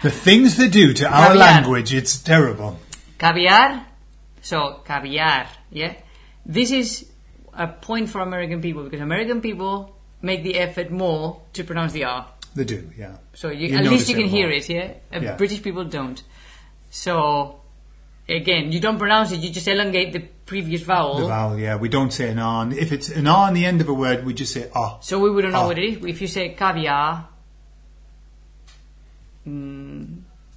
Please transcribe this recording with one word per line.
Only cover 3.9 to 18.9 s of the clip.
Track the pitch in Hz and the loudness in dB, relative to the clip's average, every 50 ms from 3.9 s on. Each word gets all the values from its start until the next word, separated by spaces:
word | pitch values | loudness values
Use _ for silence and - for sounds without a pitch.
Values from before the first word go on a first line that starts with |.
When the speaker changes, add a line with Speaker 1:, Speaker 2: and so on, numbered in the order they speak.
| - - - - - - - - - - | -20 -20 -20 -20 -20 -20 -20 -20 -20 -20
Speaker 2:
So, | - - 170 156 147 139 143 - - | -10 -6 -4 -2 -2 -4 -6 -10 -10
caviar, | - 147 139 139 135 143 151 156 156 143 131 123 - - - - - | -6 -6 -6 -6 -4 -2 0 2 2 2 2 -2 -6 -12 -20 -20 -14
yeah. | - 151 160 175 180 - - - - - - - - - - | -10 -8 -8 -8 -8 -12 -18 -20 -20 -20 -20 -20 -20 -20 -14
This | - 156 220 247 240 | -4 -2 0 0 0
is | 269 262 233 226 - - - - - - - - - - - - - | 0 -2 -2 -4 -6 -10 -14 -18 -20 -20 -20 -20 -20 -20 -20 -18 -10
a | - 170 165 | -8 -8 -8
point | - - - - 226 226 220 220 | -8 -14 -10 -6 -4 -4 -4 -4
for | - 196 | -6 -6
American | 185 185 185 180 175 160 170 165 | -6 -6 -6 -6 -6 -6 -6 -6
people | 160 170 156 151 143 | -6 -6 -8 -8 -10
because | 135 151 143 | -12 -10 -10
American | 147 151 170 202 226 226 240 233 | -6 -4 -4 -4 -4 -4 -4 -4
people | 226 220 202 175 190 190 196 202 196 - - - - - - - | -4 -6 -6 -6 -6 -6 -6 -6 -8 -12 -18 -20 -20 -20 -20 -10
make | - 185 190 165 160 | -6 -6 -6 -4 -4
the | 185 180 180 | -4 -2 -2
effort | 175 180 170 180 175 175 | -4 -4 -4 -8 -8 -6
more | 175 185 185 175 156 156 156 160 175 - - - - | -6 -4 -2 -2 -2 -2 -4 -8 -10 -12 -18 -16 -14
to | 190 170 | -14 -12
pronounce | 170 165 165 165 156 - | -8 -6 -4 -4 -4 -4
the | 156 135 | -6 -6
R. | 127 123 127 127 - - - - - - | -6 -6 -8 -10 -14 -20 -20 -20 -14 -8
Speaker 1:
They | 139 131 | -8 -6
do, | 113 110 90 85 82 - 110 | -6 -6 -10 -12 -14 -16 -18
yeah. | 104 95 95 - - _ - | -16 -16 -18 -20 -20 _ -18
Speaker 2:
So | - - 156 | -12 -10 -10
you, | 143 143 165 147 | -8 -6 -4 -2
Speaker 1:
You | 135 - | 0 2
Speaker 2:
at | 190 | 2
least | 202 | 4
Speaker 1:
notice | 254 247 - 247 | 4 2 2 0
Speaker 2:
you | 233 | 0
Speaker 1:
it | 226 | 0
Speaker 2:
can | 214 190 | 0 0
hear | 196 202 185 160 | 0 0 0 0
Speaker 1:
more. | 147 143 | -2 -4
Speaker 2:
it, | - - | -4 -4
yeah? | 170 170 180 190 - - - - 180 | -6 -6 -6 -8 -12 -18 -20 -14 -10
Uh, | 170 | -8
Speaker 1:
Yeah. | 139 107 95 - | -8 -8 -4 -2
Speaker 2:
British | 202 196 208 208 - | -2 -2 -2 -6 -8
people | 202 175 185 175 | -8 -8 -8 -8
don't. | 156 156 147 135 127 127 - - - - - - - - - - - - - - - | -8 -8 -8 -8 -10 -10 -14 -18 -20 -20 -20 -20 -20 -20 -20 -20 -20 -20 -20 -20 -18
So | - - - 180 175 165 151 147 147 143 139 139 - - - - - - - - - - - - - - - - | -16 -8 -6 -2 0 0 2 2 2 0 -2 -4 -8 -16 -20 -20 -20 -20 -20 -20 -20 -20 -20 -20 -20 -20 -8 -6
again, | 165 165 160 185 175 165 147 151 | -6 -2 0 0 0 0 0 -2
you | 160 170 | -2 -2
don't | 185 220 | -2 -2